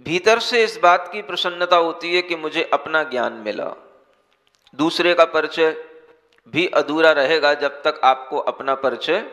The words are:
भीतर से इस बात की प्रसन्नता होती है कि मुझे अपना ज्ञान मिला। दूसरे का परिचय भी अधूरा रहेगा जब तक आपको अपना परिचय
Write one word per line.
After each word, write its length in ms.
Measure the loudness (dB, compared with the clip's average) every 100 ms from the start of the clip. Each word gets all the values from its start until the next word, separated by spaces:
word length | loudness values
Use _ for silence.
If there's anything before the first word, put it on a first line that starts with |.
भीतर 360 | -6 0 2 2
से 260 | 0 0
इस 120 | 0 4
बात 340 | 4 4 0
की 100 | -12
प्रसन्नता 540 | -10 -6 -4 -2 2 2
होती 400 | 2 -4 -2 -2
है 60 |
कि 140 | -2 -6
मुझे 340 | -4 -4 -2
अपना 300 | -2 -2 -2
ज्ञान 300 | -2 -4 -4
मिला। 420 | -6 -8 -8 -8 -12 -20 _ _ _ _ _ _ _ _
दूसरे 400 | -4 -2 0 2
का 100 | 4
परिचय 600 | 4 4 -2 0 0 0 -14 -20 _ _ _ _ -8
भी 180 | -4 0
अधूरा 460 | 0 0 4 4
रहेगा 420 | 4 2 2 2
जब 280 | 0 -2 -2
तक 180 | -4 2
आपको 340 | 2 2 -2 -4
अपना 360 | -4 -4 -4
परिचय 560 | -2 -2 -2 -2 -2 -4